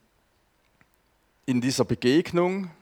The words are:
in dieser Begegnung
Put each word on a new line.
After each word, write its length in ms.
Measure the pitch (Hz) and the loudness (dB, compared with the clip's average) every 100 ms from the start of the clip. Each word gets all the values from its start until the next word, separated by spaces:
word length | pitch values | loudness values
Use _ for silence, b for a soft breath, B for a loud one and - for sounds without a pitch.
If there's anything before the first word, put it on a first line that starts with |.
| _ _ _ _ _ _ _ _ _ _ _ _ _ _ | _ _ _ _ _ _ _ _ _ _ _ _ _ _
in 160 | - 123 | -4 -2
dieser 240 | 127 131 | 0 0
Begegnung 840 | 117 117 123 151 175 175 180 196 180 - | 0 0 2 2 2 0 0 -2 -8 -14